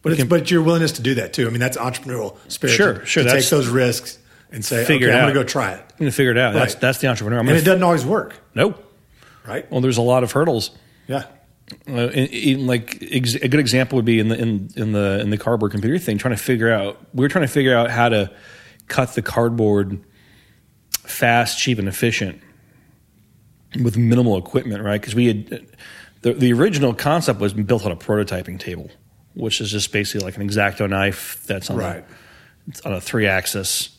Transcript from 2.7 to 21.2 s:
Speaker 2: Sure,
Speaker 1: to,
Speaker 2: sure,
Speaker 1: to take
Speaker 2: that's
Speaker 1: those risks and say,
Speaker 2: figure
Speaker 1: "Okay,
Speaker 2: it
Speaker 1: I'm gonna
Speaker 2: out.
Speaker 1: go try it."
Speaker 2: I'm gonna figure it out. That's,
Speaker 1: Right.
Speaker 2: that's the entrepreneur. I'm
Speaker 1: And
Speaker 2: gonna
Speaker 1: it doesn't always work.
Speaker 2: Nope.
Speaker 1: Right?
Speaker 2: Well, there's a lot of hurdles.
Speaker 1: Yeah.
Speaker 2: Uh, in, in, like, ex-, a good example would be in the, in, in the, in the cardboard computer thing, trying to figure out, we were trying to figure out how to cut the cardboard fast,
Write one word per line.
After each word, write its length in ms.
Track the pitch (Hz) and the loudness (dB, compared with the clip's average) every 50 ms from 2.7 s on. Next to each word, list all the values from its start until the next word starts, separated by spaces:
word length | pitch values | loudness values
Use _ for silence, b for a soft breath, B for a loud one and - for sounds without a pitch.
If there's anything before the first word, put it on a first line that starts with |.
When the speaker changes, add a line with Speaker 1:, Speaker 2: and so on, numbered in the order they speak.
| 117 | 2
Speaker 2:
Sure, 200 | - 202 185 113 95 | 4 4 2 2 -2
Speaker 1:
to, 60 | - | -4
Speaker 2:
sure, 160 | - - 156 | -2 0 2
Speaker 1:
to 60 | 127 123 | 4 4
take 80 | 127 139 | 4 2
Speaker 2:
that's 120 | 127 - | 2 2
Speaker 1:
those 180 | 156 147 131 120 | 2 2 2 2
risks 500 | 120 131 127 123 120 - - - - - b b b b b b | 2 2 2 2 0 -2 -6 -12 -18 -18 b b b b b b
and 120 | - 113 104 | -12 -10 -6
say, 200 | - 131 113 117 | -4 -2 -2 2
Speaker 2:
figure 240 | 127 156 135 123 120 | 2 2 4 4 4
Speaker 1:
"Okay, 80 | 110 | 6
Speaker 2:
it 40 | 123 | 6
Speaker 1:
I'm 80 | 127 143 | 4 4
gonna 120 | 135 139 | 2 2
Speaker 2:
out. 40 | 127 | 0
Speaker 1:
go 40 | - | 0
try 240 | - 143 117 98 | -2 -2 -2 -2
it." 80 | 92 - | -4 -8
Speaker 2:
I'm 160 | - - - - | -14 -20 -6 -4
gonna 120 | 160 139 | -2 -2
figure 200 | - - 139 127 | 0 2 2 2
it 60 | 117 117 | 4 2
out. 160 | 131 117 104 | 2 2 2
That's, 200 | 110 127 123 - | 0 0 0 -2
Speaker 1:
Right. 60 | - | 0
Speaker 2:
that's 180 | - 127 - - | 0 0 0 0
the 80 | - 135 | 0 -2
entrepreneur. 300 | 120 110 107 104 117 120 | 0 0 -2 -2 -2 0
I'm 100 | 113 131 | 2 4
Speaker 1:
And 0 | |
Speaker 2:
gonna 100 | 151 165 | 4 4
Speaker 1:
it 40 | 151 | 6
doesn't 180 | 185 190 180 | 4 4 4
always 220 | 180 175 170 156 120 | 4 4 2 2 2
work. 300 | 131 139 - - - - - _ _ _ | 0 -2 -2 -2 -6 -14 -20 _ _ _
Speaker 2:
Nope. 260 | 120 151 214 175 - - - _ _ _ _ b b b b b b b | 0 0 0 0 -6 -16 -20 _ _ _ _ b b b b b b b
Speaker 1:
Right? 240 | 107 104 151 - - | -10 -10 -10 -8 -4
Speaker 2:
Well, 100 | - 127 | -4 0
there's 160 | 123 131 123 113 | 0 2 2 2
a 40 | |
lot 200 | 117 120 123 127 | 2 4 4 2
of 100 | 123 113 | 2 2
hurdles. 380 | - 139 160 170 135 110 - - b b b b b b b - | 2 2 2 2 2 0 -2 -6 b b b b b b b -8
Speaker 1:
Yeah. 160 | 127 139 - - - _ _ _ _ _ _ - - - _ - | -8 -8 -8 -10 -20 _ _ _ _ _ _ -20 -20 -20 _ -8
Speaker 2:
Uh, 200 | 135 120 120 123 | -4 -2 -2 0
in, 160 | - 143 131 | 0 0 0
in, 400 | - - 113 104 143 131 135 135 | 0 -2 -2 0 0 0 2 0
like, 320 | 127 123 120 113 - - - | 0 0 -2 -2 -6 -12 -12
ex-, 320 | - - - 131 127 120 113 | -10 -4 -2 -2 0 0 -2
a 120 | - - 131 | -2 0 2
good 100 | 131 151 | 2 2
example 360 | 143 117 117 127 131 127 139 | 2 2 2 2 0 2 0
would 80 | 127 113 | 0 2
be 140 | 117 117 113 | 2 2 2
in 80 | 107 110 | 2 2
the, 100 | 110 - | 0 0
in, 300 | 117 113 110 98 95 - - | 0 -2 -2 -2 -4 -8 -8
in 160 | 120 110 110 | -6 -4 -2
the, 260 | 107 104 101 98 98 101 | 0 0 0 0 0 0
in 100 | 110 104 | 0 -2
the 80 | 107 104 | -2 -2
cardboard 340 | - 110 120 110 110 104 | 0 0 0 0 0 -2
computer 260 | 107 104 101 113 147 185 | -2 -2 -2 0 -2 -2
thing, 200 | - - 107 101 | -2 -2 -2 -2
trying 160 | - 131 117 | 0 -2 -2
to 60 | - | -2
figure 280 | - - 127 113 113 117 | 0 -2 0 2 2 2
out, 280 | 113 104 98 101 - - - _ - | 2 2 0 -4 -8 -10 -18 _ -2
we 80 | 123 | 0
were 60 | 131 143 | 0 2
trying 180 | 143 185 156 | 2 0 0
to 60 | 123 | 2
figure 220 | - 147 135 131 127 | 2 2 4 4 4
out 160 | 117 117 117 | 4 4 2
how 200 | 117 117 120 120 | 2 2 2 4
to 200 | 113 107 98 90 B B B B B B B B B B B | 4 2 0 -2 B B B B B B B B B B B
cut 280 | _ - - 131 - - | _ -2 -2 -2 0 -2
the 80 | - | -6
cardboard 760 | - - - 127 117 117 117 117 110 104 104 101 98 95 101 98 - b b b b b b b b b b b b b _ _ _ _ | -6 -2 -2 0 0 0 2 2 2 2 4 2 0 0 -4 -10 -10 b b b b b b b b b b b b b _ _ _ _
fast, 680 | - - _ - - - | -10 -10 _ -10 -4 0